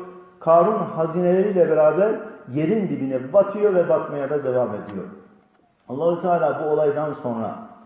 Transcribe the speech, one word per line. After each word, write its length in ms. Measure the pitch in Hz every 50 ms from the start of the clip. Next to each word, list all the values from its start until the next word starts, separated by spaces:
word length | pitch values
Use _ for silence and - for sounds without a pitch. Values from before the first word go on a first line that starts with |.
| - - - - - - - _
Karun 380 | - 160 165 170 175 208 220 208
hazineleriyle 920 | 180 131 - 160 160 160 156 175 180 175 180 190 196 208 190 180 165 156
beraber 400 | 160 156 151 151 156 170 196 220 - - - - - - - - 123
yerin 360 | 143 156 160 214 226 196 165
dibine 440 | 143 131 135 135 131 127 127 131 156
batıyor 420 | 202 196 - - 214 202 214 190
ve 140 | 180 165 -
batmaya 420 | 160 151 - 156 151 143 139 135
da 140 | 151 147 131
devam 240 | 131 127 127 120 110
ediyor. 360 | 104 98 90 - 101 95 87 - - - - - _ _ _ _ _ _ _ _ _ _ _ -
Allahü 320 | 123 139 160 170 175 170
Teala 420 | 175 180 175 170 160 147 135 - 151
bu 40 | 151
olaydan 440 | 151 151 156 147 143 151 151 151 139
sonra 580 | - - 123 117 113 113 95 80 - - - - - -